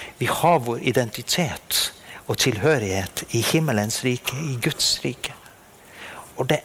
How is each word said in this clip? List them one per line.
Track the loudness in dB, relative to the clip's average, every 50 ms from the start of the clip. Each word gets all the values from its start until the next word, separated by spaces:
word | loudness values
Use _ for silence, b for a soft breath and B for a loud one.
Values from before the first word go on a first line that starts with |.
| B B B B
Vi | -2 -2
har | 0 2 4 6 6 6
vår | 4 0 -2 0 0
identitet | 2 2 2 0 0 -4 -8 -4 -2 0 0 0 0 -2 -6 -8 -4 -2 -2 -2 -2 B B B B B B B -4
og | 0 2
tilhørighet | 2 2 2 4 4 4 4 4 2 0 0 -2 -2 -4 -6 -8 -6 -2 -2
i | 0
himmelens | 2 2 2 2 2 2 2 2 2 0 -2 -2 0
rike, | 0 -2 0 -4 -6 -6
i | -4 -4 -4 -4 -2
Guds | -2 -2 -2 0 0 0 0 0 -2
rike. | -4 -4 -6 -8 -10 -10 -12 -18 -20 -20 -20 -20 -20 -20 B B B B B B B B B B B B
Og | -4 0 0
det | 0 0 2